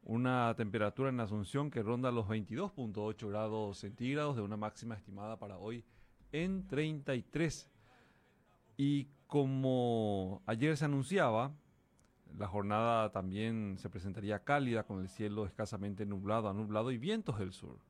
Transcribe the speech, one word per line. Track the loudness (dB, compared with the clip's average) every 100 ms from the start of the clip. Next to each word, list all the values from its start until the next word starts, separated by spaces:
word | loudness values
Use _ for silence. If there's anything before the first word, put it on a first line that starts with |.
| -2
Una | 0 2 4 2 2
temperatura | 0 2 0 2 0
en | 0
Asunción | 0 -2 0 0 0
que | 0
ronda | 0 2 2
los | 2 2
veintidós | 0 -2 -4 -4
punto | -4 -4 -2
ocho | -4 -4 -4
grados | -2 0 0 -2 -4
centígrados, | -10 -4 -2 0 0 0
de |
una | -2 -2
máxima | -4 -6 -8
estimada | -8 -10 -10 -8 -8
para | -10 -8
hoy | -8 -8 -12 -20 -20 _ -8
en | -2 -2 -2 -2
treinta | 0 0 -2 -2 -2
y |
tres. | -2 0 0 0 -12 _ -20 -20 -20 _ _ _ _ _ _ 0
Y | 2 2 -2 -12 _
como | 2 2 2 2 4 4 4 4 2 0 -4 -4
ayer | 0 2 2
se |
anunciaba, | 2 2 2 4 4 4 2 -4 _ _ _ _ -20 _ -18 -6
la | -4
jornada | -2 2 4 4 4 4
también | 0 -2 0 0 0 -2 -4
se | -8
presentaría | -6 -6 -4 -2 -2
cálida, | 2 2 4 0
con | 0 -4
el | -6
cielo | -4 -2 0
escasamente | -4 -2 -4 -2 -4 -4 -4
nublado | -4 0 2 2
a |
nublado | 0 0 0 2
y | 0
vientos | 0 -2 0 -2
del | -2
sur. | -6 -14 -16 -20